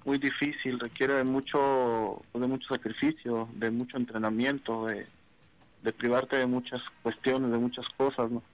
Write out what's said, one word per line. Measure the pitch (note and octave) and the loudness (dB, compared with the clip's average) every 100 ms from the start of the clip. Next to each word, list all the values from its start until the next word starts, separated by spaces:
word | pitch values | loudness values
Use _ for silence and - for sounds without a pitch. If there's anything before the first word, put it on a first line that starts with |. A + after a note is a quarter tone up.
muy | C3+ C#3 | -2 0
difícil, | C#3 - D3 D3 C3+ B2 | 0 0 -2 -2 -4 -4
requiere | A#2+ - C3+ | -4 0 2
de | C#3 | 4
mucho, | C3 C3+ C3+ D3 C#3 C3 B2 A2+ G#2 - - | 2 0 2 2 4 4 4 2 0 -4 -8
pues, | A#2+ | -2
de | B2+ | -2
mucho | C3 - | -2 -2
sacrificio, | B2+ A2 - C#3 D#4 B2 A#2 A2+ | -4 -4 0 0 0 -2 -2 -2
de | G#2 A2+ | -4 -2
mucho | A#2 B2 C3+ | -2 -2 -4
entrenamiento, | A#2+ A2+ A2 A2 C3 C#3 - A2+ | -4 -2 0 0 0 0 -2 -4
de, | A2+ G#2 - - _ _ - - - - | -2 -4 -8 -16 _ _ -20 -20 -20 -8
de | A2+ | -6
privarte | - A#2+ B2 C3 C#3 | -2 2 2 2 2
de | |
muchas | B2+ B2+ B2 B2 - - | 2 0 -2 -8 -10 -6
cuestiones, | A#2 - C3 C3 C3 | -4 0 2 2 2
de | A#2 | 2
muchas | B2 B2 A#2+ - | 0 -2 -8 0
cosas, | C#3 C3+ A2+ | 0 2 -2
¿no? | A#2+ - | -2 -6